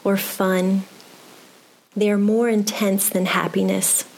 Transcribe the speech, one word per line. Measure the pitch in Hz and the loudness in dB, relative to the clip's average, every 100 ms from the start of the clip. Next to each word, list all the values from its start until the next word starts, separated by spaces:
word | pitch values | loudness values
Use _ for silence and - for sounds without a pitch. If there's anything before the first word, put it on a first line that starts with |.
or | 202 196 | 0 -2
fun. | - - 190 185 185 196 - - - - - - - - _ _ _ 202 | -2 -2 0 2 2 0 -2 -18 -20 -20 -20 -20 -20 -20 _ _ _ -2
They | 208 | 0
are | 208 | 2
more | 202 220 240 | 2 2 2
intense | 214 208 - 202 196 - | 0 -2 -2 0 0 0
than | 185 | -2
happiness. | 185 180 165 190 190 190 190 - - | 0 -2 -2 -2 0 0 0 -2 -4